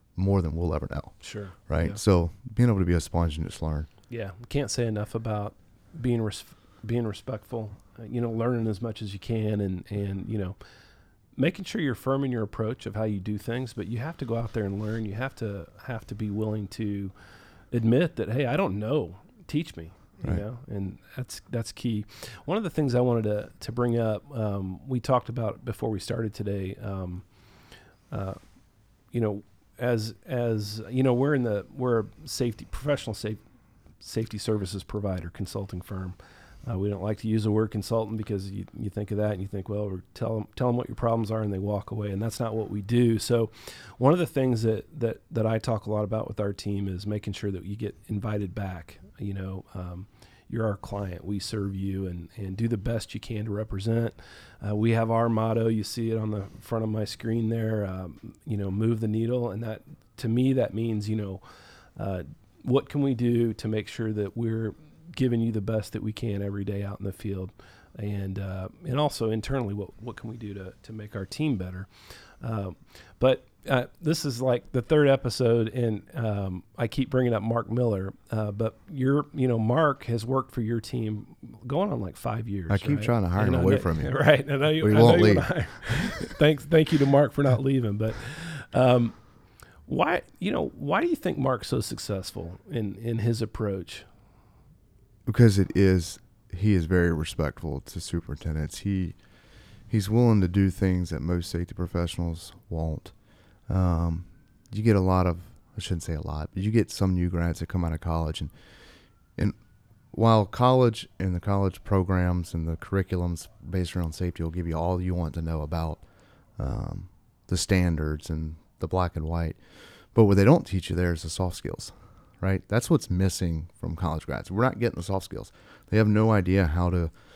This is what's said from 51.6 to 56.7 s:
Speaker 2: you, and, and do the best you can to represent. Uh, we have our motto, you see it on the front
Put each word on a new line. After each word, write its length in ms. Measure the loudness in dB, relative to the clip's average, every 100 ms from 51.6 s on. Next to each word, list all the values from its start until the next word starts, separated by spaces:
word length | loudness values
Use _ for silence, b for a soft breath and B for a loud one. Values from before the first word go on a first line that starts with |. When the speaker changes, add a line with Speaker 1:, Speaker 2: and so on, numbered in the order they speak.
| -4 -2
Speaker 2:
you, 320 | -4 -2 -4
and, 220 | -6 -10 -10
and 220 | -8 -2
do 100 | -2
the 100 | 0
best 360 | -2 -4 -4
you 60 | -10
can 260 | -8 -6 -4
to 60 |
represent. 640 | -4 -4 -4 0 2 0 -4 B B B -10 -4
Uh, 80 | 2
we 140 | 4
have 200 | 4 2
our 180 | 2 2
motto, 380 | 2 2 2 2
you 160 | 0
see 260 | -2 -4 -2
it 80 | -2
on 140 | -2
the 140 | -4 -6 -12
front 220 | -6